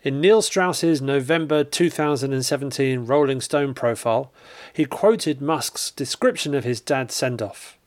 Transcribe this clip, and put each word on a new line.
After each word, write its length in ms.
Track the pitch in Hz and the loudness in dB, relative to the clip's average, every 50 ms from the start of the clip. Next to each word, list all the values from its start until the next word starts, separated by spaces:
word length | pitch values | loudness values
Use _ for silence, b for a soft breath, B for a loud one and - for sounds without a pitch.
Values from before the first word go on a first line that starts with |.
In 200 | _ 139 135 139 | _ -4 -2 2
Neil 200 | 156 190 220 220 | 4 6 6 6
Strauss's 600 | 202 - - 190 180 180 160 - - 165 160 135 | 4 0 0 0 0 0 0 0 2 2 2 2
November 640 | 135 135 139 139 131 127 165 165 160 143 151 151 147 | 0 0 0 0 2 2 0 0 2 2 2 0 0
two 240 | 147 - - 175 165 | 0 0 0 0 0
thousand 420 | - - 151 147 147 127 135 135 | 2 0 0 0 0 0 -2 -2
and 140 | 135 131 127 | -2 -2 0
seventeen 600 | - 151 131 139 139 - - 135 131 131 127 120 | -2 -2 -2 -2 -6 -2 -2 0 0 0 -2 0
Rolling 360 | 113 135 147 147 135 135 127 | 2 4 4 4 2 2 -2
Stone 320 | - - - 147 143 139 131 | -4 -2 0 0 0 0 -2
profile, 580 | - - 120 113 - - 120 110 120 139 - B B B B B B B B | -2 -2 -2 -2 0 0 0 0 0 -2 -4 B B B B B B B B
he 140 | B - 151 | B -2 -2
quoted 560 | 131 - - - 208 226 196 - 156 147 131 | -2 -2 2 4 4 4 4 0 -4 -4 -2
Musk's 500 | 143 147 160 147 - - - - - - | -2 -2 -2 -2 -2 -6 -6 -6 -8 -8
description 640 | _ - - - - - 247 254 - - - 151 143 | _ -8 -6 -6 -4 0 0 0 0 0 -4 -2 -2
of 80 | 139 117 | -2 -2
his 160 | 123 123 110 | -2 -4 -4
dad's 340 | _ - 143 135 131 - - | _ -2 -2 -2 -2 -4 -4
send-off. 640 | - 143 127 123 117 - 117 - - - - - _ _ | -4 -2 -2 -2 -4 -6 -8 -8 -16 -20 -20 -20 _ _